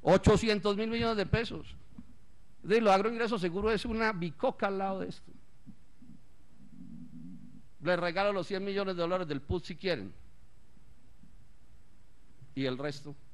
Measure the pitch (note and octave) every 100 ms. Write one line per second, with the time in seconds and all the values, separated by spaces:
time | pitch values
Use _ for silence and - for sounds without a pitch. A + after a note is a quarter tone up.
0 | - F#3 - G#3+ A3 G#3 G#3 G3+ A3 A#3
1 | A#3 A3 F3 A3 A#3 G#3 - - - -
2 | - - - - - - D#3 A3 A3 F#3+
3 | G#3+ A#3 A#3 A3+ F3 F3 G#3+ A3 A#3+ A3
4 | A3 G3 F3 - B3+ - G3+ G3 F#3+ F#3+
5 | F3+ - - - - - - - - -
6 | - - - - - - - - - -
7 | - - - F3+ - - - - D3 F3
8 | F3 E3+ G3+ G3 E3 F#3+ G3 G3 F#3+ F3+
9 | E3+ F#3 E3+ C#3+ - F#3 - F3 F#3 D3+
10 | F#2+ - - - - - - - - -
11 | - - - - - - - - - -
12 | - - - - B2+ - C3+ B2+ D3 C#3+
13 | D3 C#3+ -